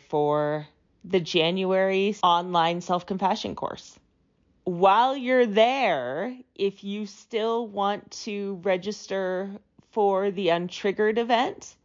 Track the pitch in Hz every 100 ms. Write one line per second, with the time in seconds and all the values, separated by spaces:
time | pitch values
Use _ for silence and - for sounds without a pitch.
0 | - 151 147 147 147 151 151 _ _ _
1 | 175 190 160 180 160 190 185 190 190 190
2 | 196 208 180 170 180 175 165 175 175 180
3 | 175 190 190 208 - - - - - -
4 | _ _ _ _ _ _ - 175 190 202
5 | 254 277 247 254 240 202 226 269 233 151
6 | 123 139 226 254 - - 196 196 202 208
7 | 208 - - 226 220 233 233 202 202 208
8 | - - - 202 202 190 185 185 185 214
9 | - 190 185 185 196 202 _ _ _ -
10 | 202 190 202 185 180 170 175 - 208 190
11 | 214 220 233 233 277 - - -